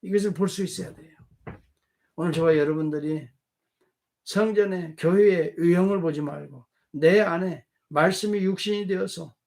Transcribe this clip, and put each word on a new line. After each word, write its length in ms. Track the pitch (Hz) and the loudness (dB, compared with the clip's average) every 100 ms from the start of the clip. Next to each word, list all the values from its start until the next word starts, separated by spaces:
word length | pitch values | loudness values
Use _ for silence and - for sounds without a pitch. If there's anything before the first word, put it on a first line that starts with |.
이것을 320 | 190 202 202 | 0 0 0
볼 160 | 160 190 | -2 -4
수 140 | - | -2
있어야 300 | 190 - - | -8 -6 -12
돼요. 220 | - - _ _ _ - - _ _ _ _ _ - | -14 -20 _ _ _ -18 -18 _ _ _ _ _ -6
오늘 160 | 170 | -4
저와 260 | 156 165 156 | 0 2 4
여러분들이 720 | 147 156 156 151 151 156 127 _ _ _ _ _ _ _ _ _ | 2 0 -2 -4 -6 -6 -8 _ _ _ _ _ _ _ _ _
성전의 720 | - 196 220 208 202 185 165 156 | -6 -2 0 2 0 -2 -8 -2
교회의 580 | 160 190 208 180 160 - | 0 4 4 4 -2 0
유형을 440 | 170 175 190 196 | 2 4 4 0
보지 200 | 165 151 | -2 -4
말고 440 | 147 147 143 135 _ _ _ | -6 -8 -16 -20 _ _ _
내 300 | 147 156 202 | 2 6 6
안에 440 | 196 170 185 151 _ _ _ | 4 0 -4 -6 _ _ _
말씀이 500 | 147 165 185 214 208 | 2 2 2 -2 -2
육신이 480 | 190 190 208 208 196 | -2 -2 -4 -4 -4
되어서 480 | 185 190 - 156 _ | -4 -4 -8 -14 _